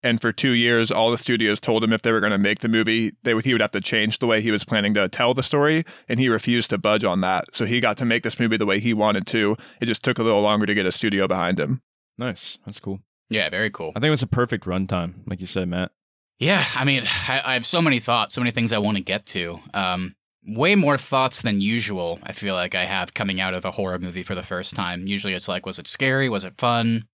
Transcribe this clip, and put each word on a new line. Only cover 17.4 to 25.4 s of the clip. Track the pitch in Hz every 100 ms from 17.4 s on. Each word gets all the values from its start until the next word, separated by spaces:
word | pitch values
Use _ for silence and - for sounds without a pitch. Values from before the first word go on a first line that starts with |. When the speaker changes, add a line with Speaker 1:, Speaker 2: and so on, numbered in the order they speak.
Speaker 3:
I | - 127
have | 113
so | 170
many | 165 127
thoughts, | 113 120 107 -
so |
many | 123
things | 113 113
I | 110
wanna | 104 101
get | 90 98 -
to. | 95 85 87 -
Um, | - 92 90 92 - _ _ -
way | 110 160 202
more | 147 139
thoughts | - 135 131 -
than | 123 101
usual, | 101 117 104 98 85 85
I | -
feel | - 101
like | 92 90 92
I | 90
have | 95 90 -
coming | 101 95
out | 92 92
of | 92
a |
horror | 90 95 90
movie | 90 87
for | 90 92
the |
first | 87 90 - -
time. | 90 90 95
Usually | 101 101
it's | 92